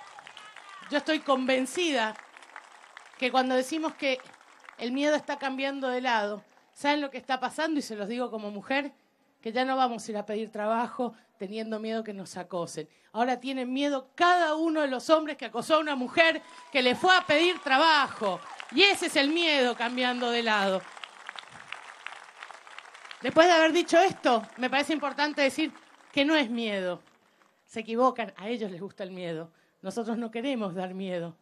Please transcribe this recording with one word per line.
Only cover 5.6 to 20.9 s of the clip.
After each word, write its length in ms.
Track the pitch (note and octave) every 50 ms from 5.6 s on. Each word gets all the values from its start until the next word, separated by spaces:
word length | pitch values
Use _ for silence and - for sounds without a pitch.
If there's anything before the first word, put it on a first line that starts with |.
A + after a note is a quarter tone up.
| C#4 C#4 C#4 C#4 C4 B3+
de 120 | B3+ B3+
lado, 440 | B3+ C4 A#3 A3 G#3 G#3 G#3+ G3 - _ _ _ _ _ _
¿saben 280 | - - C#4+ D4 D4+
lo 100 | C#4+ C4+
que 80 | - B3
está 220 | - - C4 B3+
pasando? 380 | B3+ B3+ - - D#4 D#4+ D#4+ D4
Y 40 | -
se 140 | - A3
los 120 | G#3 G3+ F#3+
digo 220 | A#3+ B3 B3 A3+
como 200 | G#3 A3 G#3 G#3
mujer, 420 | G#3 G3+ G3 - C4+ C#4 C#4 C#4 - _ _ _ _ _ _ _ _ _ -
que 100 | A3+ G#3+
ya 120 | B3 C4
no 120 | C4 C4
vamos 320 | C4 C4 B3 A#3 G#3 - -
a 20 |
ir 60 | G#3+
a 100 | G#3 G#3
pedir 240 | - G#3+ G#3+ A3+ G#3+
trabajo 640 | - G#3 G#3 G#3+ A3+ A3+ A#3+ A#3+ - - B3 A3+ A3+ - _ _ _
teniendo 420 | _ G3+ F#3+ G#3+ A3 A3 A3 A3 G#3
miedo 240 | A3 A3 A3+ A3+ A3
que 100 | A3 G3+
nos 240 | G3 F#3+ - -
acosen. 520 | F#3 F3 - F#3+ F3 E3+ E3 - D#3+ D#3 - _ _ _ _ -
Ahora 260 | G#3+ A#3+ C4 B3+ A#3+
tienen 340 | A#3+ C4+ C4+ C4 B3 B3 B3+
miedo 380 | C4+ C#4+ D4 C#4+ C4 C4 - _
cada 400 | - F4 F4 F4+ F4+ E4+ D#4 D4+
uno 240 | D#4 E4 E4 D#4 D#4
de 80 | D4+ C#4
los 220 | C4 A#3+ - -
hombres 260 | D#4+ D#4+ D#4+ D4+ C#4+
que 100 | - C4
acosó 300 | A3 - A#3+ A3+ - D#4+
a 20 | D#4
una 160 | D#4+ D4+ C#4+
mujer 480 | B3+ B3 A#3+ - E4+ E4 E4 D#4+ D4+ - - - - - - -
que 100 | C4+ B3
le 140 | B3 B3
fue 200 | B3 - F#4 F#4
a 80 | F4+ F4+
pedir 340 | - D4 D4+ E4+ F4+ F4+ D4
trabajo. 800 | - C#4+ C4+ C4+ D#4 E4 D#4 D4 C4 - - - A3+ G3 F3+ E3+ - - - - - - A#3
Y 100 | C#4 G4
ese 240 | G4+ G4 - F4+
es 100 | D#4 -
el 120 | D#4 C#4 C#4+
miedo 480 | D#4+ E4+ E4+ D#4+ D4+ C#4 B3+ B3 A#3
cambiando 540 | A#3+ A#3 A#3+ B3 B3 B3+ B3 B3 B3 B3 A#3+
de 120 | A#3 A#3 A#3
lado. 400 | A3+ G#3+ G#3 G3 G3 F#3+ F#3 - -